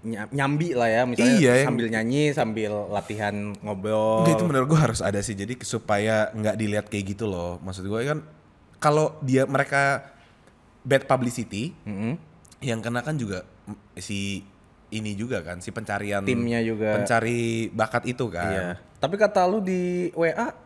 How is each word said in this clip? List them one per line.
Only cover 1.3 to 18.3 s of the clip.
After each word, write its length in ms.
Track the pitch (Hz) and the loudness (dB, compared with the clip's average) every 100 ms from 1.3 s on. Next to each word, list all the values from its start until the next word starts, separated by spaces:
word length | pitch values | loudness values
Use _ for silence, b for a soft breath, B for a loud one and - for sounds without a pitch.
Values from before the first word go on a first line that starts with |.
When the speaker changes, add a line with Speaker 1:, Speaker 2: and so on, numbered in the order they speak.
Speaker 2:
Iya, 200 | 233 131 123 | 6 8 6
yang 120 | 143 | 4
Speaker 1:
sambil 180 | 117 117 | 0 0
nyanyi, 360 | 110 113 139 151 | 0 0 2 2
sambil 400 | 143 113 110 107 104 95 | 2 0 0 -2 -4 -2
latihan 460 | 101 98 107 104 101 104 101 | -4 -4 -4 -2 -2 -6 -8
ngobrol. 680 | 107 98 104 110 110 110 165 | -8 -6 0 2 4 4 4
Speaker 2:
Enggak, 80 | |
itu 120 | - 160 | 4 2
menurut 220 | 139 131 | 2 4
gue 120 | 160 | 4
harus 160 | 135 113 | 4 2
ada 220 | 98 101 | 0 -2
sih, 120 | 101 | -4
jadi 200 | 98 104 127 | -6 -6 -8
supaya 720 | - 113 - 104 107 110 107 | -6 -6 0 0 2 2 0
nggak 260 | 110 107 104 | 0 -2 0
dilihat 280 | 107 104 101 | 0 -2 -2
kayak 260 | 104 98 | -6 -4
gitu 120 | 101 110 | -4 -4
loh. 360 | 90 87 87 | -4 -6 -8
Maksud 240 | 92 92 95 | -10 -8 -4
gue 160 | 110 | -2
kan, 220 | 131 156 156 - _ _ _ - | -2 -4 -8 -20 _ _ _ -2
kalau 360 | 151 151 156 - | 2 4 2 -2
dia, 260 | 135 131 131 | 2 2 4
mereka 640 | 139 139 139 139 135 - B B B B _ - - | 0 2 2 2 0 -6 B B B B _ -20 -16
bad 240 | 127 135 - | 0 0 4
publicity, 720 | 131 120 120 107 98 143 - | 2 2 -2 -6 -6 -6 -8
Speaker 1:
Mm-mm. 340 | 107 98 113 165 - - - - | -10 -4 -4 -4 -10 -20 -20 -8
Speaker 2:
yang 220 | 135 113 | -4 -4
kena 200 | 110 120 | -2 -4
kan 120 | 135 | -2
juga, 320 | 156 110 92 - - | -4 -2 -6 -8 -20
mm, 140 | - 104 - - | -16 -16 -14 -14
si 460 | 92 101 98 98 - - _ _ _ | -6 -4 -2 -4 -8 -20 _ _ _
ini 240 | 110 107 | -6 -4
juga 240 | 101 117 110 | -4 -4 -4
kan, 220 | 82 90 | -4 -10
si 80 | 101 | -8
pencarian, 520 | 107 107 101 101 101 | -10 -4 -4 -2 -2
Speaker 1:
Timnya 360 | 98 120 120 117 | 0 0 0 0
juga. 380 | 113 107 110 104 | -2 0 0 0
Speaker 2:
pencari 720 | 101 117 113 120 117 113 113 | 2 2 2 0 0 -2 -4
bakat 340 | 113 110 120 117 | -2 0 0 -4
itu 180 | 123 | -4
kan. 220 | 120 | -4